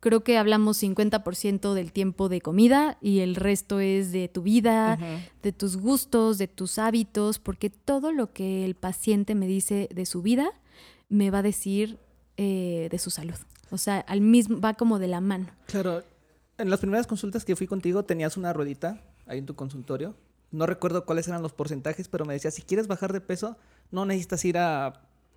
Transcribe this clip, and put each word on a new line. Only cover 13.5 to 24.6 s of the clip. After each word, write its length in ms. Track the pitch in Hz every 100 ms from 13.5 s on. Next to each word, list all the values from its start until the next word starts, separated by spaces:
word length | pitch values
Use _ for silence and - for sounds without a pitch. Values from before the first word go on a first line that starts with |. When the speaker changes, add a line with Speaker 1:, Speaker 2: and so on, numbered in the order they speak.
| - -
Speaker 1:
O 80 | 190
sea, 220 | - 196
al 200 | - 196
mismo, 400 | 208 240 208 226
va 140 | 214
como 240 | 220 233 208
de 100 | 185
la 140 | 175
mano. 240 | 190 190 180 - _
Speaker 2:
Claro. 360 | 202 185 175 175 _ _ _ _ _
En 100 | 202
las 120 | 190
primeras 260 | 196 208 240
consultas 380 | 214 208 220 214
que 100 | 180
fui 100 | 185
contigo 380 | 190 175 185
tenías 320 | 202 170 156 175
una 160 | 180
ruedita 480 | 160 143 139 165 214 - _ -
ahí 120 | 127
en 80 | 135
tu 80 | 143
consultorio. 580 | 135 135 120 - 160 214 _ _ _
No 140 | 156 165
recuerdo 400 | 180 180 175 175
cuáles 200 | 165 165
eran 120 | 170
los 100 | 160
porcentajes, 540 | - 147 147 139 156 180
pero 180 | 170 151
me 80 |
decías, 180 | 143 156
"Si 60 | -
quieres 240 | - 190 220
bajar 240 | 185 190
de 60 | 190
peso, 340 | 185 180 214 226 _ _ _
no 140 | 185
necesitas 400 | 196 190 175 175
ir 140 | 180
a, 280 | 170